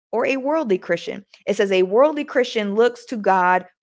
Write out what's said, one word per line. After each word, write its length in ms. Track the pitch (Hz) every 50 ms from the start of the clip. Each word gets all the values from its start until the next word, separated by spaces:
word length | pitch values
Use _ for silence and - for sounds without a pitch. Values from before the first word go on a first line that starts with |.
| _ -
or 140 | - 226 262
a 120 | - 269
worldly 400 | 269 254 285 311 320 302 214 185
Christian. 480 | 180 - - 170 170 - - - 202 - _ _ - -
It 120 | - 202
says, 140 | - 202 196
"A 120 | 190 185 185
worldly 400 | 180 196 240 285 311 302 294 285
Christian 520 | - - 254 247 240 - 226 208 202 196
looks 280 | 220 240 240 240 - -
to 120 | - 262
God 480 | 214 196 190 190 185 180 180 180 185 185 - _ _